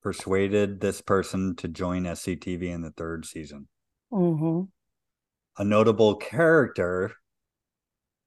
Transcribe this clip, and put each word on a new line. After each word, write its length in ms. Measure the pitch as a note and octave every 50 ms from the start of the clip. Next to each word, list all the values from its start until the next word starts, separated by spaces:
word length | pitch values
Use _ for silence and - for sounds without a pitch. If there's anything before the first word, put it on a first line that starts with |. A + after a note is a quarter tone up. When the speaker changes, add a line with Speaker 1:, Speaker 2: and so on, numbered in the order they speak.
Speaker 1:
Persuaded 760 | - G2+ F#2 - - F#2+ F#2+ G2 G2 G2 G#2 G#2 G2+ G2 G2+ F#2+
this 200 | G#2 G2 F#2+ -
person 560 | - - G2 F#2+ F2+ - - F#2+ F#2+ F#2+ E2+
to 120 | - - E2+
join 360 | D#2+ - F#2 F2 F2+ F2+ F2+
S 160 | E2+ E2 -
C 160 | - G2 F2+
T 200 | D2+ - F#2+ F2+
V 120 | E2+ F2+ F2
in 140 | F2 E2+
the 80 | E2 D#2
third 340 | - - E2 E2 E2 D#2+ D#2
season. 420 | - - E2 D2+ C#2+ D2 C#2+ C#2+ - _ _ _ _ _ _ _ _
Speaker 2:
Mm-hmm. 520 | A#3+ F#3+ F3 E3+ D#3+ D3+ D#3+ E3 E3 F3 F#3+ F#3+ _ _ _ _ _ _ _ _ _ _ _ _ _ _ _ _ _
Speaker 1:
A 80 | - G2+
notable 520 | G#2 G#2 G#2+ A2 A2+ G#2 G#2 A2 G#2+ G2+
character 960 | - - - G#2+ D3+ E3+ D#3+ E3 D#3 B2 G#2+ - - F#2 F2+ F2+ F#2 G2 A2 - - _ _ _ _ _ _ _ _ _ _ _ _ _ _ _ _ _ _ _ _ _